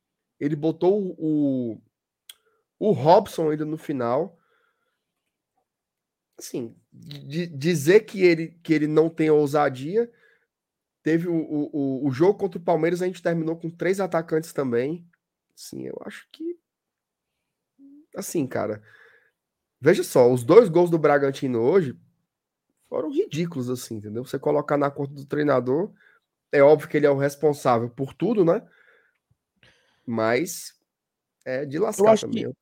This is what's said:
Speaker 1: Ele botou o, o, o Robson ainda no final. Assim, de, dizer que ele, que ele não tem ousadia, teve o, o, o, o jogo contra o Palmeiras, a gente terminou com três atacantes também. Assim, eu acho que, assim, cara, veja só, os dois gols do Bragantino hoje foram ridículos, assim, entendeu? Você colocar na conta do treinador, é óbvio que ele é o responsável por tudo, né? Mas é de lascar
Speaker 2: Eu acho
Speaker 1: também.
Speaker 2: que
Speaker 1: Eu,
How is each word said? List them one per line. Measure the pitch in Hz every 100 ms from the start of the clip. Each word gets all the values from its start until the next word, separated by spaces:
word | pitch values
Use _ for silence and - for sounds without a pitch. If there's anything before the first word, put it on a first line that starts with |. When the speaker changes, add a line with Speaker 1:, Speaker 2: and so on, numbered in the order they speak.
| _ _ _ -
Speaker 1:
Ele | 147
botou | 156 156 160 175 208
o, | 185 175
o, | 156 151 143 131 120 107 _ _ _ _ _ - _ _ _ -
o | 208
Robson | 139 147 196 202 - 160
ainda | 151
no | 151 156
final. | - 139 117 131 185 _ _ _ _ _ _ _ _ _ _ _ _ _ _ _ _ _ _ _ _ _
Assim, | - 156 117 - _
de, | - 120 143 139 156 175
dizer | 139 156 165 139 208
que | 214 196
ele, | 180 165 160 _
que | -
ele | 151 151
não | 151 160
tem | 165 156
ousadia, | 151 143 147 143 127 143 208 233 _ _ _ _ _ _ _ _ _
teve | 151 165 175
o, |
o, | 165 151 151 147
o, | 147 139 131 143
o |
jogo | 127 175 208
contra | 196 180
o |
Palmeiras, | 180 165 160 175
a | 185
gente | 180
terminou | 180 170 160 165
com | 165
três | 170 170 196
atacantes | 185 170 160 160 165
também. | - 135 117 135 175 175 _ _ _ _
Assim, | _ - - 65
eu | -
acho | - - -
que, | - 330 349 _ _ _ _ _ _ _ _ _ _ _ _ 277 285 311
assim, | - 196 170 131
cara, | 110 101 107 _ _ _ _ _ _ _ _ _ _
veja | 135 190
só, | - 151 123
os | 127
dois | 120 196 214
gols | 170 175
do | 165
Bragantino | 147 143 139 135 135 120
hoje | 120 196 135 117 _ _ _ _ _ _ _ _ -
foram | - 311
ridículos, | 277 415 151 170 160 123
assim, | 127 - 113
entendeu? | 104 110
Você | 127 139
colocar | 151 147 143 147
na | 143
conta | 143 139
do | 143
treinador, | 139 147 147 131 123 143 214 _ _ _ _ _ -
é | 147
óbvio | 139 151 -
que | 151
ele | 147
é |
o | 139
responsável | 143 139 156 143 139 117 120
por | - 135
tudo, | - 180 226
né? | 165 202 - _ _ _ _ _ _ _ _ _ _ _ _ _
Mas | - 113 110 123 170 - - _ _ _ _ _ _ _
é | 127 131
de | 147 147
lascar | 214 208
Speaker 2:
Eu | 214
acho | 214 120
Speaker 1:
também. | 113
Speaker 2:
que | 120
Speaker 1:
Eu, | -